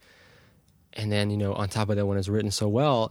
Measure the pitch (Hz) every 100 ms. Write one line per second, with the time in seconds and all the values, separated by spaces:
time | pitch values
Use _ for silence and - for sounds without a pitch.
0 | _ - - - - _ _ _ _ -
1 | 107 104 104 104 101 98 98 110 104 104
2 | 101 98 95 104 107 98 104 110 147 123
3 | 113